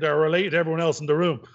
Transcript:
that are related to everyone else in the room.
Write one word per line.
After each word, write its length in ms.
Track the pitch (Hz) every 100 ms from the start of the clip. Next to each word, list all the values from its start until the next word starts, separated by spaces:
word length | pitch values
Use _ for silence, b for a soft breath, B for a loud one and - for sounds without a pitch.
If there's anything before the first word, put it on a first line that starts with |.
that 100 | 156
are 80 | 151
related 320 | 156 170 196
to 60 | 165
everyone 240 | 160 160
else 180 | 165 151
in 80 | 151
the 80 |
room. 260 | 151 175 135 B